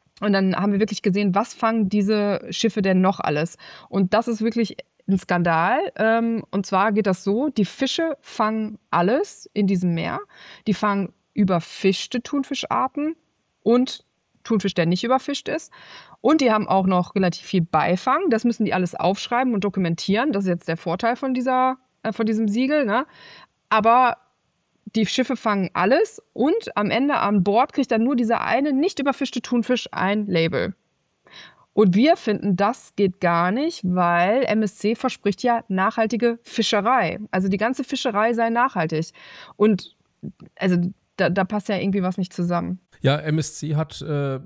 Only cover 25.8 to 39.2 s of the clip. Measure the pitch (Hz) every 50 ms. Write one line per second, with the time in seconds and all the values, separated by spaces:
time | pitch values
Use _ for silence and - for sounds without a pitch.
25.8 | 185 214 269 339 440 - - - _ _ - - 247 311 403 466 - - - -
26.8 | 208 - 120 247 277 294 277 - - 202 214 202 175 202 196 233 277 - - 302
27.8 | 240 - 240 220 226 269 285 240 233 214 226 - - - 226 262 285 302 262 262
28.8 | 320 392 - - 269 285 254 - 269 - - 240 - - 240 240 220 - 254 226
29.8 | - - - - 185 196 208 214 208 202 180 165 165 170 - 110 87 196 - _
30.8 | _ _ _ _ _ _ _ _ _ - - - - - _ _ _ _ - 208
31.8 | 214 185 170 208 262 320 349 - - 220 208 - - 208 180 185 196 220 254 -
32.8 | - - - - 202 185 - - 185 170 170 170 175 185 208 262 302 339 - -
33.8 | - 180 180 185 175 175 175 175 180 196 226 269 277 - 214 220 214 196 - -
34.8 | - 208 233 - - 254 - - - 202 190 - - 240 233 175 - - 190 185
35.8 | 190 220 - 233 220 214 247 208 240 233 233 233 - - - 226 208 - 220 202
36.8 | 190 233 262 240 180 151 - 202 214 - - 185 190 196 202 190 214 240 262 -
37.8 | 262 - 285 247 - 247 220 208 220 240 233 233 226 233 226 240 254 269 - 185
38.8 | 160 165 160 156 165 - - -